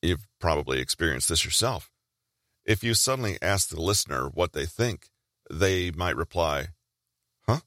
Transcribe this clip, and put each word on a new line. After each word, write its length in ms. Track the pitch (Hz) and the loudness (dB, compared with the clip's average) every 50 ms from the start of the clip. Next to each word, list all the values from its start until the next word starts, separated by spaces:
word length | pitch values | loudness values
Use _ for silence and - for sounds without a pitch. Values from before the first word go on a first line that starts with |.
| - | 2
You've 240 | 82 87 73 - _ _ _ | 0 0 0 -2 _ _ _
probably 400 | - 87 80 73 69 64 65 65 | 0 0 2 2 0 -2 -2 -2
experienced 480 | 65 - - - 85 82 73 62 69 - | -2 -2 -2 0 0 0 0 0 0 0
this 160 | 82 82 - | 2 0 0
yourself. 460 | - - - 107 123 127 90 - - _ _ _ _ _ _ _ _ _ _ _ _ _ _ _ | 0 0 0 0 0 -2 -4 -8 -12 _ _ _ _ _ _ _ _ _ _ _ _ _ _ _
If 180 | - 110 98 - | 0 0 0 2
you 120 | 117 113 | 0 2
suddenly 440 | - - - 131 131 127 104 92 - | 2 2 2 0 0 0 -4 -4 -2
ask 280 | - 87 101 98 - - | 0 0 2 2 0 -2
the 120 | - 78 | -4 -2
listener 480 | 80 92 104 - - - 71 65 64 69 | 0 0 2 0 0 0 -2 -2 -2 -4
what 240 | - 78 87 85 - | 0 0 0 0 0
they 140 | 76 71 | -4 -6
think, 440 | 80 - - 117 120 98 - - - _ _ _ _ _ _ _ - | -6 -2 -2 -2 -2 -2 -6 -12 -20 _ _ _ _ _ _ _ -10
they 440 | - 78 98 95 95 92 90 90 82 | -2 2 2 2 4 2 0 -2 -2
might 240 | 78 87 90 82 | -2 -2 -2 0
reply, 540 | 58 85 - - 87 85 80 73 71 67 87 - _ _ _ _ _ _ _ _ _ _ _ _ _ _ | -2 -4 -4 0 0 2 2 2 -2 -4 -6 -10 _ _ _ _ _ _ _ _ _ _ _ _ _ _
"Huh? 140 | - 113 156 - | 0 0 0 -2